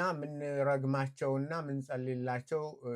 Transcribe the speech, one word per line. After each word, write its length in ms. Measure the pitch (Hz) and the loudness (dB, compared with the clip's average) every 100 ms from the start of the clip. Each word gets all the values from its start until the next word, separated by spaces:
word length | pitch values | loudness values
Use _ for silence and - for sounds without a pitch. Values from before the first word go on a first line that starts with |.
| 185 | 2
የምንረግማቸውና 1400 | 160 143 147 147 143 139 139 135 135 135 - 139 135 143 165 | 0 -4 -4 -2 2 4 4 4 2 0 0 0 2 0 -2
የምንጸልይላቸው፣ 1080 | 147 139 135 131 127 127 127 123 131 160 151 156 127 | -2 -4 -2 -4 -2 -2 0 -2 0 -2 -2 -8 -6